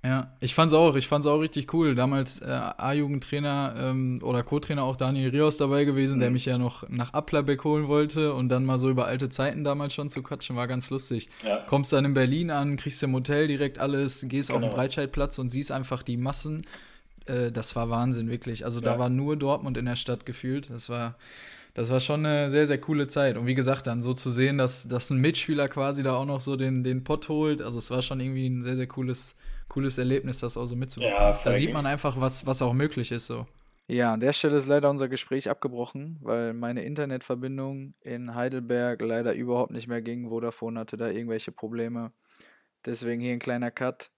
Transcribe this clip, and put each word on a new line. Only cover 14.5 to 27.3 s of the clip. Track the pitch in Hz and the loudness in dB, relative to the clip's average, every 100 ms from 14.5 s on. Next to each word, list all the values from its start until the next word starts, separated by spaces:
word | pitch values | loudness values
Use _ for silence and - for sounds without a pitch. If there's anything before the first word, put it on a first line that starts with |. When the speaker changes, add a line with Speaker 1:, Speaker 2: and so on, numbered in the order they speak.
Speaker 1:
auf | - | 0
den | 127 | 0
Speaker 2:
Genau. | |
Speaker 1:
Breitscheidplatz | 123 131 143 139 - 139 - | 0 0 0 -2 0 -2 -2
und | 127 | -4
siehst | 127 143 | -2 -2
einfach | 135 127 123 | -4 -4 -6
die | - 120 | -4 -2
Massen. | 127 139 151 156 - - - - _ - - | -2 -2 -4 -6 -10 -16 -20 -20 _ -20 -6
Äh, | 123 120 | -2 0
das | 117 110 - | -2 -4 -2
war | 117 | -2
Wahnsinn, | 117 123 120 113 | 0 0 0 -2
wirklich. | 117 - 113 | -4 -6 -6
Also | 120 117 | -6 -2
da | 123 117 | 0 0
Speaker 2:
Ja. | |
Speaker 1:
war | 123 | 2
nur | 127 143 151 | 0 0 0
Dortmund | 139 147 139 123 | 0 0 -2 -4
in | 123 | -2
der | 123 | -4
Stadt | - 120 - | -4 -6 -6
gefühlt. | 120 127 135 139 | -8 -4 -6 -6
Das | 117 - | -12 -8
war, | 120 117 120 - - - - - | -6 -6 -8 -18 -20 -20 -20 -14
das | - 117 | -6 0
war | 127 | 0
schon | 127 151 156 | 2 0 2
eine | 147 143 | 2 4
sehr, | 139 151 | 4 4
sehr | 139 | 2
coole | 135 151 139 | 2 0 2
Zeit. | - 139 113 | 2 2 2
Und | 120 | 0
wie | |
gesagt, | 131 127 135 - | 2 2 0 -2
dann | 117 | -2
so | 120 | -2
zu | 127 131 | -2 -2
sehen, | 120 131 139 | 2 2 4
dass, | 127 - - | 2 0 -2
dass | 123 - | -2 0
ein | 131 | 4
Mitspieler | 139 165 - 147 139 | 4 2 0 0 0
quasi | - 139 143 | 0 -2 0
da | 135 127 | 0 0
auch | 139 | 0
noch | 139 | -4
so | 127 139 | -2 -2
den, | 131 131 | 0 2
den | 127 127 | 0 -2
Pott | 127 147 | 0 -4
holt. | - | 0